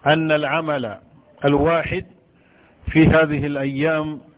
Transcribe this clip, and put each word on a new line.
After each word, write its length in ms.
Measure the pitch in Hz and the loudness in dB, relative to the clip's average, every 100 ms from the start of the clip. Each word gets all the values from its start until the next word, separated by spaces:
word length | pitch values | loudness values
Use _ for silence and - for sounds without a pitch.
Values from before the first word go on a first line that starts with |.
| 143 | 2
أن 260 | 160 160 | 0 2
العمل 640 | 151 147 156 160 143 117 98 _ _ _ _ | -2 -2 -4 -4 -6 -6 -12 _ _ _ _
الواحد 600 | 143 143 151 165 - 180 - _ _ _ _ _ _ _ - | 0 2 2 0 -2 -8 -10 _ _ _ _ _ _ _ -2
في 160 | 156 156 | 4 6
هذه 400 | 160 156 147 147 | 6 2 0 -4
الأيام 720 | 143 139 135 156 156 156 151 - | -4 -6 -2 -2 -2 -4 -10 -16